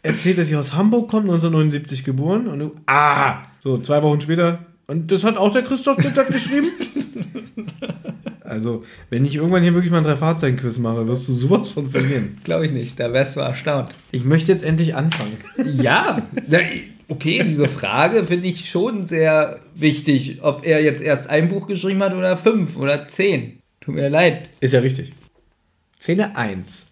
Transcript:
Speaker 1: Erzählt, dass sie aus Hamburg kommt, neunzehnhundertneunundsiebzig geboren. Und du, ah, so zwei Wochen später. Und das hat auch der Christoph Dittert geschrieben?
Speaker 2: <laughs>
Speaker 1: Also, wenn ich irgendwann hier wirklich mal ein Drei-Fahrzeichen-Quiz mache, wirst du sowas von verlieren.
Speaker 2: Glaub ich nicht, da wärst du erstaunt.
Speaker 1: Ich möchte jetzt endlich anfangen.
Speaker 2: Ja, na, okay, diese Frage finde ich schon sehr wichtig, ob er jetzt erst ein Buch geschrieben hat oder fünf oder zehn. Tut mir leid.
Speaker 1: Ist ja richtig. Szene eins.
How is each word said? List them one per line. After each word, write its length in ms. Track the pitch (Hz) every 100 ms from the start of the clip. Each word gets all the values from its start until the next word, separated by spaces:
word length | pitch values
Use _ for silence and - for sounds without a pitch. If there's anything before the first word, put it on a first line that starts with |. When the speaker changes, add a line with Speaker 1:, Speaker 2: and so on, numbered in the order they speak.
Speaker 1:
Erzählt, 360 | 160 156 180 175
dass 100 | 156
sie 80 | 151
aus 180 | 135
Hamburg 360 | 147 214 240 233
kommt, 160 | 220 202
neunzehnhundertneunundsiebzig 760 | 170 165 156 156 143 147 131
geboren. 440 | 139 131 151 208 240
Und 100 | 143
du, 140 | 151 - -
ah, 560 | 139 147 139 135 - - _
so 160 | 135 123
zwei 240 | - 147
Wochen 180 | 151 147
später. 400 | 147 165 170 170 - _ -
Und 240 | 156 160
das 100 | 190
hat 140 | 220 214
auch 160 | 202
der 100 | 247
Christoph 360 | 247 262 277 269
Dittert 300 | 285 277 262
geschrieben? 360 | 269 247 285 330
Speaker 2:
<laughs> 100 | - - 285 - 233 - 233 - - 214 - 262 - - - - -
Speaker 1:
Also, 400 | - 110 113 113 - - -
wenn 160 | 120
ich 120 | 139 147
irgendwann 260 | 165 185
hier 100 | 175
wirklich 180 | 175 175
mal 80 | 170
ein 60 |
Drei-Fahrzeichen-Quiz 760 | 151 139 160 165 143 123 123 120
mache, 280 | 117 117 113
wirst 180 | 127 135
du 40 |
sowas 380 | 123 135 202 202
von 180 | 160 135
verlieren. 500 | 135 131 135 98 -
Speaker 2:
Glaub 180 | - 165
ich 100 | 156
nicht, 260 | 131 123 -
da 120 | 120
wärst 240 | 127 139 139
du 40 |
erstaunt. 500 | 131 127 156 143 117 - _
Speaker 1:
Ich 140 | 127
möchte 280 | 123 160 165
jetzt 120 | 185
endlich 300 | 151 160 165
anfangen. 420 | 135 156 160 107 110 - - 233 135
Speaker 2:
Ja, 400 | 127 - - - - - 139
na, 100 | 165 175 - - - -
okay, 360 | 139 151 -
diese 220 | 233 151 143
Frage 580 | - 95 117 170 226 165
finde 220 | 175 180
ich 200 | 175 -
schon 380 | 175 226 214 170
sehr 540 | 165 156 156 151 - -
wichtig, 640 | - 151 135 156 135 131 -
ob 240 | 147 - 165
er 160 | 156
jetzt 180 | 151 -
erst 300 | 156 135 -
ein 180 | 151 165
Buch 180 | 196 -
geschrieben 360 | 190 185 196
hat 120 | 196
oder 220 | 185 185 175
fünf 400 | 226 220 160 -
oder 320 | 135 143 -
zehn. 520 | - 196 151 113 - _ _
Tut 140 | -
mir 160 | 151 139
leid. 380 | 156 175 - - -
Speaker 1:
Ist 120 | 131
ja 80 | 127
richtig. 320 | 131 131 - - - _ _ _ _ _ _ _
Szene 360 | - 180 208 123
eins. 520 | 110 92 92 - -